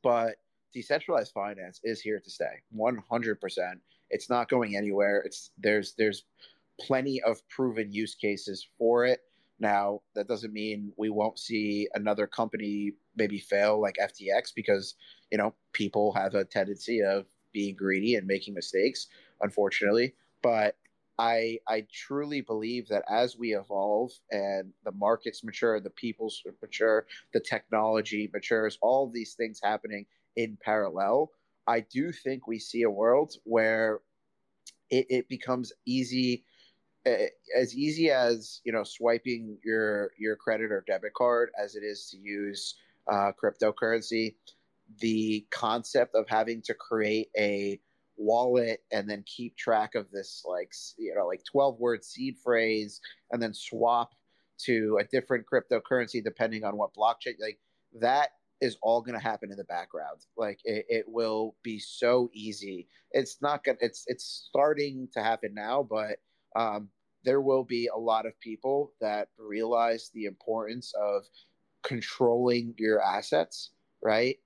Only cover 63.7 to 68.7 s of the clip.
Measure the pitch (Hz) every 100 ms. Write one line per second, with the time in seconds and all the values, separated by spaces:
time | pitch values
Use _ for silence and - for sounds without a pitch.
63.7 | 123 117 - - 123 - - - 135 147
64.7 | 147 143 131 127 120 110 113 107 104 107
65.7 | 135 131 110 107 104 _ _ _ 110 113
66.7 | 104 104 _ _ _ 127 139 135 131 120
67.7 | 120 120 110 113 110 110 - 113 107 131